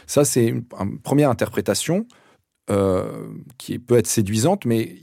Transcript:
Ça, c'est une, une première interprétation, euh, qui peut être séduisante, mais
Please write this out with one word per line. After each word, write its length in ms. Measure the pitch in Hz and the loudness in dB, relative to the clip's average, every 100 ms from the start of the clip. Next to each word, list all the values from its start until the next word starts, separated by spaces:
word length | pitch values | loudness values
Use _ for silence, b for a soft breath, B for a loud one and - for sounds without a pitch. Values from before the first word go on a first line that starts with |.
| - | -2
Ça, 160 | 143 | 2
c'est 220 | 147 127 113 | 2 4 2
une, 180 | 123 117 - | 0 -8 -8
une 200 | 101 - | -6 -6
première 300 | - 139 147 | 0 2 2
interprétation, 760 | 107 104 - 101 98 - 180 233 b b b _ _ - | 2 -2 -2 -2 -2 -2 -2 -4 b b b _ _ -4
euh, 580 | 101 98 92 - - - - - - | 0 2 0 -2 -8 -12 -14 -18 -16
qui 220 | - - | -10 -8
peut 180 | - 120 | 2 2
être 100 | - | 4
séduisante, 580 | - 95 110 143 202 120 | 0 0 0 2 0 0
mais 300 | 113 95 - | 0 -2 -4